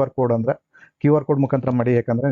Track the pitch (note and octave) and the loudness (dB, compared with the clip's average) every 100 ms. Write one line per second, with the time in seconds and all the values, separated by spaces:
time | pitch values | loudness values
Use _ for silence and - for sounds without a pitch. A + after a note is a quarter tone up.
0 | C3 - B2 A#2 A2+ C#3+ _ _ - _ | 0 0 0 0 -2 -4 _ _ -20 _
1 | C#3+ D3+ C#3 C#3+ C#3 C3+ B2+ B2 A#2+ A#2+ | 0 2 2 0 0 -2 -2 -2 0 0
2 | A#2 A#2 C#3 | 0 -2 0